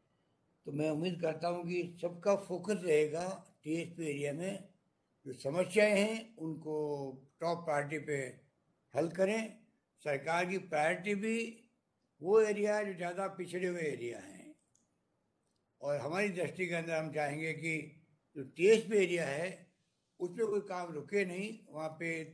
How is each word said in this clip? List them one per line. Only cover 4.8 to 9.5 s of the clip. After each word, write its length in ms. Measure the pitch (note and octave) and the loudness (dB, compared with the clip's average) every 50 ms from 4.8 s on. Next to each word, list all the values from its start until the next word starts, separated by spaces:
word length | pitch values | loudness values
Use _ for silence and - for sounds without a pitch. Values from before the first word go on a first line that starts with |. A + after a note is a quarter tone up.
| _ _ _ _ _ _ _ _ _ | _ _ _ _ _ _ _ _ _
जो 60 | C3+ B2 | -12 -12
समस्याएं 580 | - - C3+ D#3 F3+ F3+ F3+ F3 G#3+ G#3 G#3+ | -6 -4 0 2 2 0 4 6 6 6 8
हैं 440 | G#3 G3 G3+ A3 A3 A3+ - - - | 6 6 4 2 0 -4 -8 -12 -12
उनको 380 | - D#3+ D#3+ D#3 C3 D3+ D3+ D3+ D3+ D3+ D3 D3 C#3+ C#3 C3+ B2+ C#3 - _ _ _ | -8 -8 -8 -6 -6 -6 -4 -2 -2 -2 -2 -4 -4 -6 -8 -10 -12 -18 _ _ _
टॉप 240 | E3 E3+ E3+ E3+ E3+ | -2 -2 -2 -2 -2
प्रायोरिटी 340 | E3 D3 C#3+ C#3+ C#3+ D#3+ D3 - | 0 0 0 0 0 -4 -6 -2
पे 120 | D3+ D3 C#3 C3 B2+ - - _ _ _ _ _ _ _ _ _ _ - | -2 -2 -2 -2 -4 -8 -14 _ _ _ _ _ _ _ _ _ _ 0
हल 140 | C3+ D#3+ E3 | 0 0 0
करें। 300 | D#3+ F#3 F#3+ G3 G#3+ A3+ A3 A3 | 2 2 2 2 2 0 -2 -6